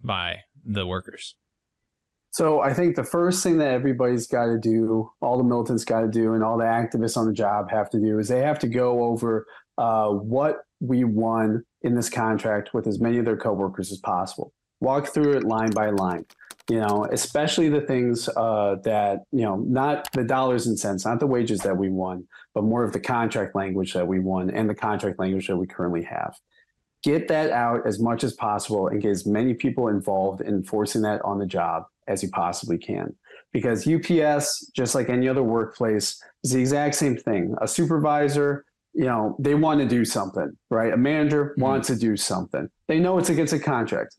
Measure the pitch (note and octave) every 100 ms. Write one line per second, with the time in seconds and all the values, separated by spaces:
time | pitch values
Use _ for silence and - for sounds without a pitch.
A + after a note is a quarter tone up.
0 | B2+ F#2+ F2 F2 - _ A#2 G#2 F2+ F#2
1 | - - - - _ _ _ _ _ _
2 | _ _ _ - D#3+ D3+ C3+ C3 F3 D3+
3 | B2 E3+ F3 F#3 F#3 D#3+ C#3+ B2+ C#3 B2
4 | B2 B2 A2+ B2 A#2 A2+ A2+ A2+ A2 A2
5 | A2 - C3+ B2+ B2 A#2+ A2+ A2+ - A2+
6 | A2+ A2+ A2 A2+ G#2+ A#2 A2+ A#2 A2+ A#2+
7 | A2+ A#2+ A2 G#2 G#2 G#2 G2 A2 G2+ A2+
8 | A2 G#2+ G#2 B2 C#3+ D3 B2 A#2 B2 A#2+
9 | A#2 A#2 A#2 A2 - - _ - A#2 A2
10 | G#2+ G2+ G#2+ B2+ D#3 D#3 - - C3 B2+
11 | A#2+ G#2+ A2+ A2+ A2 A2+ - _ C3+ A#2+
12 | A2+ B2+ A2+ G#2+ A2+ G#2 G#2 A#2+ A2 G2+
13 | A#2 A#2+ A#2 G#2+ A#2 F#2+ F#2+ F#2+ F2+ G2
14 | - F2+ F#2 - - _ _ - B2+ C#3
15 | C#3+ D3+ D3 C#3 G#2+ A2 A2 G#2+ G#2+ G2+
16 | F#2 F2 E2 _ - - - A2+ G#2 G#2
17 | G#2+ B2 - D3 D3+ E3 D#3+ D3 D3 C3
18 | B2 A#2 - - A2+ G#2+ G2+ F#2+ A2+ G#2+
19 | G2+ G2 - C3+ A2 F#2+ - B2+ C#3+ D3
20 | - C3+ A#2 C3 C3 B2 A#2 G#2 G#2 F#2+
21 | G#2+ A#2 C#3+ B2 A2 G2+ G2 F#2 G2 F#2+
22 | F#2 F2+ F2+ - - A2 G#2+ A#2 A2 G2
23 | - A#2+ A2+ A2+ F#2+ G2 F#2+ F#2+ F#2 F#2
24 | F2 F#2+ F#2+ F#2+ F#2 - A2 G#2+ A2 G2+
25 | G#2 F2 F#2 F#2+ F#2+ F2+ F#2+ - F2 E2+
26 | E2+ - - - _ _ _ _ _ _
27 | D3+ D#3 E3+ D#3 D#3 A#2+ A#2 A#2+ - G2+
28 | A#2 A#2 B2 - A2+ G#2 - G#2+ F#2 G#2
29 | G#2 G2 G2+ G#2+ B2+ A2+ C3+ B2 A#2 G#2
30 | G2 F#2+ F#2+ F#2+ - G2+ F2+ G#2+ G#2 A2+
31 | G#2+ G#2 G2 G2 G2 F#2+ E2+ E2 - _
32 | - G2 F#2+ F#2 F2 F2 - E2+ - F#2+
33 | - - - - _ B2 B2 G#2+ C#3+ D#3+
34 | - E3 D3+ D3 D3 - - - A#2+ C#3
35 | A#2 B2 C3 C3 A#2+ A#2 A2 - A#2 G#2+
36 | - - - _ B2+ B2+ B2+ C#3+ D3 C#3+
37 | D3 A2+ - G2+ F2 - A2 - D#3+ D#3+
38 | D3+ D3 D3 C#3+ C#3+ C#3+ - _ _ -
39 | C3 A#2 G#2+ - C#3+ D3 D#3 D3 B2 A#2+
40 | A2 A#2 F#2+ G2 D2 - - A2+ A2+ A2+
41 | C3+ D#3 D3 D3 C#3+ C#3+ C3 C3+ C3 A#2
42 | A2+ G2+ - F#2 F2+ C2+ E2 _ - D#3+
43 | F3+ F#3 F3 D#3 D3+ D#3 - B2+ - -
44 | -